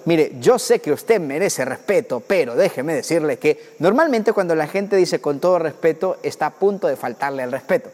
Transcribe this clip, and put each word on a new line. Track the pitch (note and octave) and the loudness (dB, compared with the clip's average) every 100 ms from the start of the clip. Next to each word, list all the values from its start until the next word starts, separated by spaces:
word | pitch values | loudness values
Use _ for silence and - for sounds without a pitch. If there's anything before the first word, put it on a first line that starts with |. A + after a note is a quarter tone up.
mire, | - D#3 C#3+ C3 | 2 2 2 2
yo | C3 B3 | 2 2
sé | - A#3 | 2 0
que | D3+ | 0
usted | C3+ - A3 | -4 0 0
merece | D3+ C#3+ F#3+ - | 0 -2 -2 -2
respeto, | B2+ B2 - F3+ B2+ B2 | -4 -6 0 0 0 -8
pero | - G3 B2 | 0 0 0
déjeme | B2 F#3+ - C#3+ | 2 0 0 -4
decirle | D3 - D#3+ D3+ A#2+ | -4 0 0 0 0
que", | D#3 D3 - - | 0 0 -6 -2
normalmente | E3 B3 D#4+ A3+ G#3+ | 2 2 2 2 0
cuando | G#3+ F3+ | 0 0
la | D#3+ D3+ | 0 0
gente | G3 G3+ | -4 0
dice | G3 F3+ E3 | 2 2 0
"con | D3 C#3+ | -2 0
todo | F3 F3+ | 2 2
respeto", | D#3+ - E3 D#3+ F#3+ - | 0 0 -2 0 -4 -4
está | C#3+ - | -8 -4
a | D3+ | -6
punto | - G3 G3 E3+ | 0 -2 0 -2
de | C3 | -2
faltarle | B2+ A#2 C#3+ C3+ | -6 -6 -6 -4
al | B2+ | -6
respeto. | C3 - F3+ - | -8 -2 -2 -2